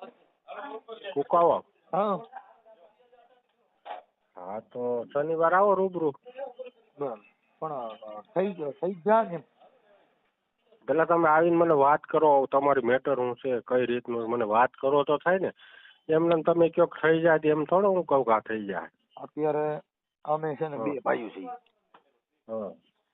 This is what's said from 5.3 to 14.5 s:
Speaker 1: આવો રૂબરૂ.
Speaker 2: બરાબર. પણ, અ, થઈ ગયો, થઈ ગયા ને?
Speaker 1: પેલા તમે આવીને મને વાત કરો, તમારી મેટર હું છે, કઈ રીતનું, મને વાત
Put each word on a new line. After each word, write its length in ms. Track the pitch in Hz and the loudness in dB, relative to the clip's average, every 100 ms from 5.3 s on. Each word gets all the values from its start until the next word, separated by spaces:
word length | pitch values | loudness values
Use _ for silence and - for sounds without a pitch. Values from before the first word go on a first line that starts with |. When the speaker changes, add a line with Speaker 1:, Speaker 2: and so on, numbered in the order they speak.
| 160 165 | 0 2
Speaker 1:
આવો 200 | 185 208 | 4 4
રૂબરૂ. 400 | 190 190 180 156 135 247 254 269 - 247 _ _ - | 2 0 -2 -4 -4 -16 -14 -14 -14 -18 _ _ -10
Speaker 2:
બરાબર. 180 | 139 107 _ _ _ _ | -8 -8 _ _ _ _
પણ, 140 | 156 | -8
અ, 480 | 139 117 107 107 107 - 170 | -8 -10 -12 -16 -16 -6 -4
થઈ 180 | 196 | -4
ગયો, 180 | 175 147 | -4 -10
થઈ 220 | - 175 | -6 -8
ગયા 300 | 190 160 226 | -4 2 2
ને? 200 | 208 165 - _ _ _ _ _ _ _ _ _ _ _ _ _ - | 2 -8 -14 _ _ _ _ _ _ _ _ _ _ _ _ _ -2
Speaker 1:
પેલા 180 | 147 160 | 0 2
તમે 240 | 170 165 | 4 4
આવીને 280 | 156 170 170 | 4 4 2
મને 160 | 170 | 4
વાત 280 | 151 135 151 | 4 4 2
કરો, 460 | - 156 151 143 131 | 0 2 4 4 2
તમારી 300 | 139 139 139 | 0 2 2
મેટર 380 | 117 131 143 127 | 2 0 0 -2
હું 160 | 123 120 | -2 -4
છે, 260 | 135 123 - | -4 -4 -2
કઈ 180 | 127 120 | -2 0
રીતનું, 440 | 120 120 117 113 | -2 -4 -6 -4
મને 160 | 120 | -2
વાત 240 | 107 | 2